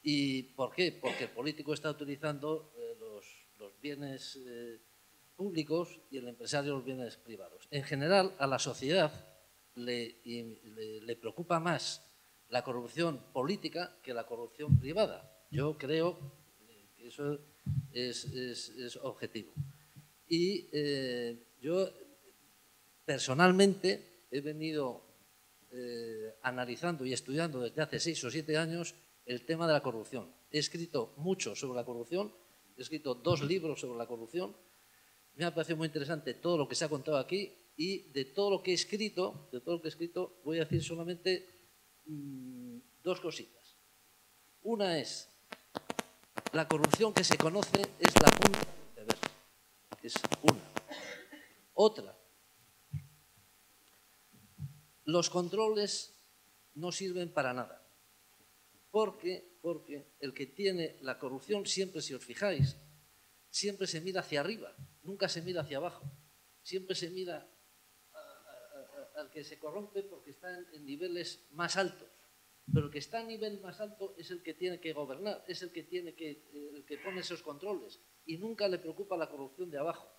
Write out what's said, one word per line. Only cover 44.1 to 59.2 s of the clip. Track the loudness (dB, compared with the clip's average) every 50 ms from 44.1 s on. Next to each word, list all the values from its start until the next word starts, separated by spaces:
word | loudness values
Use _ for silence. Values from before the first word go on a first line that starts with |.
| _ _ _ _ _ _ _ _ _ _ _
Una | -2 2 2 4 2 2 2
es, | 0 -2 -6 -8 -10 -12 -18 -20 _ _ -16 -16 -16 _ _ -10 -6 -4 -4 -4 -4 -4 -6 -20 -20 _ _ -6 -6 -2 0
la | 0 2
corrupción | 2 2 4 6 4 6 6 4 6 6
que | 6 6
se | 6 6
conoce | 6 6 4 4 2 0 4 4 2 2 2 -2 8
es | 8 12 12 12 12
la | 12
punta | 12 12 10 8 8 6 0 -2 -4 -12 -14 -16 -16
del | -12 0
iceberg. | 0 0 0 0 -6 -6 -10 -20 -20 _ _ -20 -20 _ -20 _ -16 -16 -12 -10
Es | -4 -4 -2 0 0 -2 4
una. | 6 6 6 6 2 -6 -8 -8 -6 -6 -12 -10 -10 -10 -12 -12 -14 -18 -18 -20 -20 -20 -20 -20 -20 _ _
Otra, | 8 8 8 8 4 -12 -12 -16 -20 -20 -20 _ _ _ _ _ _ -20 -20 _ _ _ _ -8 -8 -8 -8 -20 -20 _ _ _ -20 -20 _ _ _ _ _ _ _ _ -20 _ _ _ _ _ _ _ _ -20 -20 -20 -20 -14 -12 -12 -12 -12 -16 -20 _ _ _ _
los | 2 4 4 4 4
controles | 2 0 0 2 2 2 4 4 4 2 2 0 -2 -4 -6 -8 -14 -20 -20 _ _ _ _ _ _ _ _ _ _
no | -6 -6 -4 -4
sirven | -4 -4 -4 -4 -4 -4 -2
para | 0 0 0 0 0
nada. | -2 -4 -6 -8 -20 -20 -20 -20 _ _ _ _ _ _ _ _ _ -20 _ _ _ _ _ _ -20 _ _
Porque, | 2 2 2 2 0 -4